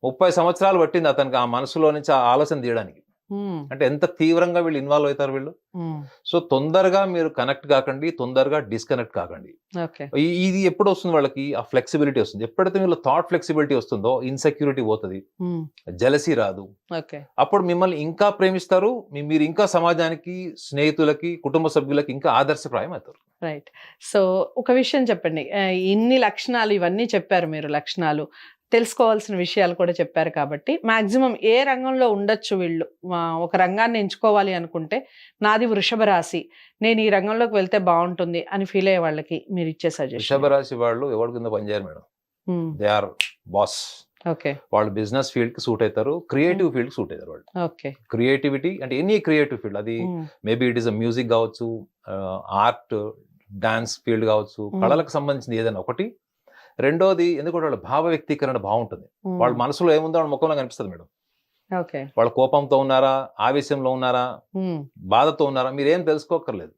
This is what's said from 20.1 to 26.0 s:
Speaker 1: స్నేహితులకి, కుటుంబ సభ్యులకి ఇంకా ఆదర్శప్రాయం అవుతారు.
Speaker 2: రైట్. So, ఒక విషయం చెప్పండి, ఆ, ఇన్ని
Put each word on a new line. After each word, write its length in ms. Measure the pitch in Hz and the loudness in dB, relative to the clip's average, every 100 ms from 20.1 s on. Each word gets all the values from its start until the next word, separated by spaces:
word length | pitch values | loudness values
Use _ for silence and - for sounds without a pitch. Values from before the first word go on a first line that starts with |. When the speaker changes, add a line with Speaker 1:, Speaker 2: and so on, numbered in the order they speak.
| 160 - 180 180 - | -2 -10 -12 -12 -14
Speaker 1:
స్నేహితులకి, 800 | - 143 151 151 151 147 170 170 | -8 0 0 2 2 2 -4 -6
కుటుంబ 300 | 143 156 160 | -2 0 2
సభ్యులకి 460 | 151 135 143 147 | 0 0 -2 -2
ఇంకా 180 | 131 160 | -2 2
ఆదర్శప్రాయం 600 | 123 135 147 139 120 131 | 2 2 -2 -4 -6 -6
అవుతారు. 280 | 180 - - _ _ 165 | -10 -16 -20 _ _ -10
Speaker 2:
రైట్. 240 | 147 - - - _ - | -10 -16 -20 -20 _ -2
So, 80 | 208 185 190 - - | 2 2 2 -2 -4
ఒక 100 | 240 | 2
విషయం 320 | 254 254 285 | 2 4 0
చెప్పండి, 480 | 247 196 165 156 143 | 0 0 -2 -4 -4
ఆ, 100 | 202 190 185 185 | -2 0 0 2
ఇన్ని 240 | 202 | 2